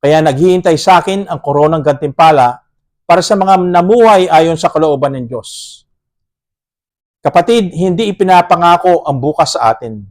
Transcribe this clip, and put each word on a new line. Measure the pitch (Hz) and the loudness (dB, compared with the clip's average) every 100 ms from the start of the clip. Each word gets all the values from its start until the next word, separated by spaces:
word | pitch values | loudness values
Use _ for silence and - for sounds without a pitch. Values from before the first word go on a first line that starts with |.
Kaya | 143 156 | 0 0
naghihintay | 156 135 180 180 180 156 | 0 0 0 0 0 -2
sa | - 180 | 2 2
akin | 175 196 196 | 2 -8 -8
ang | 165 | -10
koronang | - 143 151 160 | -4 0 0 0
gantimpala | 147 139 147 131 160 151 123 123 _ _ _ _ | -2 -4 -6 0 2 4 2 -2 _ _ _ _
para | _ 175 | _ 0
sa | 170 208 | 2 -2
mga | 190 190 | 2 0
namuhay | 180 175 180 233 226 202 185 | 2 0 2 4 4 4 2
ayon | 160 165 165 | 2 2 0
sa | - | -2
kalooban | 156 160 139 139 135 | 0 0 0 -4 -6
ng | 120 | -10
Diyos." | 123 - - - - _ _ _ _ _ _ _ _ _ _ _ _ _ _ 147 | -12 -14 -20 -20 -20 _ _ _ _ _ _ _ _ _ _ _ _ _ _ -2
Kapatid, | - - 233 190 | 0 2 0 0
hindi | 160 185 180 220 | -4 -4 -2 -4
ipinapangako | 190 185 180 175 175 175 175 180 175 | -2 2 2 2 0 2 2 2 0
ang | - 139 | -2 -4
bukas | 135 151 147 151 | -4 -2 -4 0
sa | 117 | -2
atin. | 113 117 110 101 | -2 -8 -16 -18